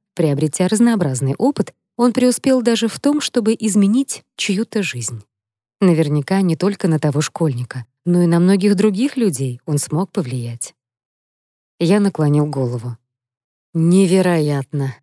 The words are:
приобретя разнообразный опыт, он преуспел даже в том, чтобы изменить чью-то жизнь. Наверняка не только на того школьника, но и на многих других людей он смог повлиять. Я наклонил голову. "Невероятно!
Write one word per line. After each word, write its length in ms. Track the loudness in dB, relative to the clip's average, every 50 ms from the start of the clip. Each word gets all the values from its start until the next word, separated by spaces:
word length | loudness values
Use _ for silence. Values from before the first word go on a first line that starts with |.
| _ _ _
приобретя 520 | -2 0 0 0 0 -2 -2 -2 -2 -2 0
разнообразный 680 | 2 2 2 2 2 2 0 -2 -2 -2 -2 -2 -2
опыт, 400 | 0 -2 -2 0 -2 -4 -6 -10 _ _ _ _
он 160 | 0 0 0
преуспел 520 | 2 2 2 0 0 0 0 0 0 2 2
даже 240 | 0 0 0 0 -2
в 120 | -4 -2
том, 220 | -2 0 0 0
чтобы 340 | -2 -4 -2 -2 0 0 0 0
изменить 640 | 0 0 2 2 2 4 2 2 0 -2 -6 -14 -16 _ _ -6
чью-то 440 | -4 -4 -2 -2 -4 -4 -4 -4
жизнь. 420 | -4 -4 -6 -8 -10 -10 -10 -12 -14 _ _ _ _ _ _ _ _ _ _ 0
Наверняка 600 | 2 4 4 4 2 0 0 -2 -2 0 0 0
не 140 | 2 0 0
только 320 | 0 0 -2 -2 -2 0 0
на 100 | 0 0
того 240 | 0 0 0 0
школьника, 640 | -2 -4 -4 -2 -2 -2 -2 -4 -6 -8 -10 -12 -14 -16 _ _ -4
но 180 | 0 2 2 4
и 20 |
на 140 | 4 4 4
многих 340 | 4 4 4 4 2 2 2
других 440 | 2 2 2 0 0 -2 -2 -2 -2
людей 440 | -2 -2 -2 -2 -4 -6 -6 -8 _ -4
он 100 | -4 -4
смог 340 | -2 -2 -4 -4 -4 -4
повлиять. 600 | -4 -6 -6 -4 -6 -6 -8 -8 -10 -10 -14 -16 -16 _ _ _ _ _ _ _ _ _ _ _ _ _ _ _ _ _ _ _ _ -2
Я 220 | 0 2 2 2
наклонил 480 | 2 0 0 0 0 2 2 2 0 -2
голову. 500 | -2 -4 -4 -4 -4 -6 -8 -10 -12 -12 _ _ _ _ _ _ _ _ _ _ _ _ _ _ -2
"Невероятно! 1200 | 0 2 4 4 4 4 4 4 2 2 2 2 2 2 0 0 -2 -4 -4 -4 -4 -4 -4 -6 -10